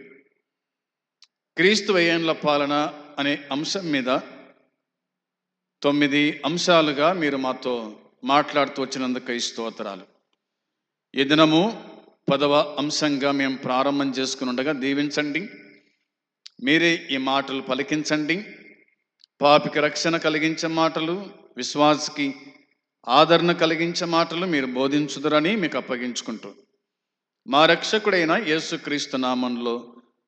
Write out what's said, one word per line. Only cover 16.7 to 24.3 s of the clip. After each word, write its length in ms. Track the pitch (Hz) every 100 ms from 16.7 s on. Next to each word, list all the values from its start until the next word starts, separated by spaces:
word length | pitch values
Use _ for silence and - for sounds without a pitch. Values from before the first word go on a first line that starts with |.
| 156 170 165 165
ఈ 60 | 135
మాటలు 460 | 131 139 135 135
పలికించండి. 840 | 131 131 143 151 147 151 151 170 214 - - - _ _ _ _ _ -
పాపికి 400 | 143 147 120 151
రక్షణ 360 | 147 - 170 165
కలిగించే 520 | 170 156 160 160 165
మాటలు, 600 | 165 160 160 160 180 196 - - -
విశ్వాసికి 800 | 123 147 147 147 - - 139 135 - - _ _ _ _ -
ఆదరణ 440 | 131 156 170 170
కలిగించే 540 | 170 160 160 170 170 175
మాటలు 400 | 165 165